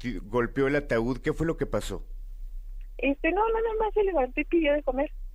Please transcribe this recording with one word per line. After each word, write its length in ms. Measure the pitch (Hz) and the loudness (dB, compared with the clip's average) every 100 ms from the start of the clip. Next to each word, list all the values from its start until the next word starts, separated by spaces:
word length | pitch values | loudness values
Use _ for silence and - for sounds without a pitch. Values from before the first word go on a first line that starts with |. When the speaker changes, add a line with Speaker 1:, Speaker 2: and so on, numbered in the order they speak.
Speaker 1:
di-, 180 | 123 95 | -6 -6
golpeó 480 | 90 120 117 135 135 | -2 0 2 2 2
el 80 | 143 | 2
ataúd? 440 | 143 120 113 127 | 2 2 2 0
¿Qué 140 | 156 | -2
fue 140 | 156 160 | 0 0
lo 100 | 156 | 0
que 80 | - | -2
pasó? 400 | 107 - 92 - - - - - - - - - - | -2 -2 -6 -8 -10 -10 -8 -8 -8 -8 -10 -10 -2
Speaker 2:
Este, 340 | 262 277 320 | -2 0 0
no, 100 | 359 453 | 2 2
nada 280 | 453 453 440 | 2 0 0
más 140 | 440 | 0
se 100 | 427 | 2
levantó 380 | 403 330 254 277 | 2 4 2 0
y 40 | 294 | 2
pidió 280 | 339 302 | 4 4
de 100 | 294 | 4
comer. 280 | 285 262 302 - - | 2 0 -2 -4 -10